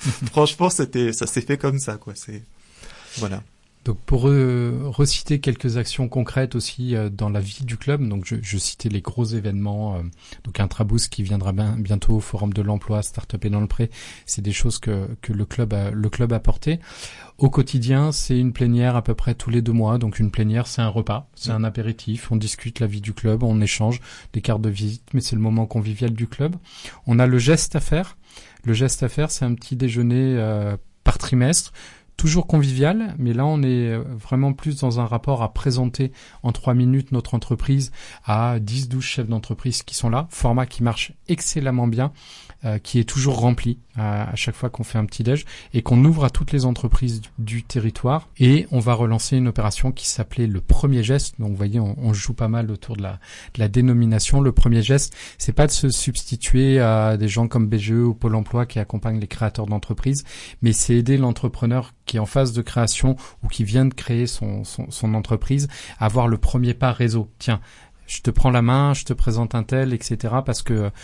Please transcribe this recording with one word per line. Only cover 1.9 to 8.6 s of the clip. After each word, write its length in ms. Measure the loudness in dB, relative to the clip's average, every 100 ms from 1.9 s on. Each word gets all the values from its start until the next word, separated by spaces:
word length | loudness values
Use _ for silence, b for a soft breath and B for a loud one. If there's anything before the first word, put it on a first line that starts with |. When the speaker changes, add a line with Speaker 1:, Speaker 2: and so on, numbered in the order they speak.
| -10
Speaker 1:
quoi. 180 | -12 -16
C'est, 260 | -14 -16 -18 -20 B B B B B -8
voilà. 240 | -6 -8 -12 _ _ _ -6
Speaker 2:
Donc 100 | -6
pour 220 | 0 2 4
re-, 560 | 4 4 0 -2 -4 -4
reciter 520 | 0 2 0 -2 -2
quelques 380 | 0 -2 -2 -2
actions 280 | -4 -4 -2
concrètes 480 | -2 -2 -2 -2
aussi, 400 | -4 -6 -6 -4
euh, 140 | -2 -2
dans 220 | -2 -2
la 100 | -2
vie 240 | -4 -6
du 140 | -8 -6
club, 280 | -2 0 0
donc 200 | -4 -4
je, 100 | -6
je 160 | -4
citais 320 | -4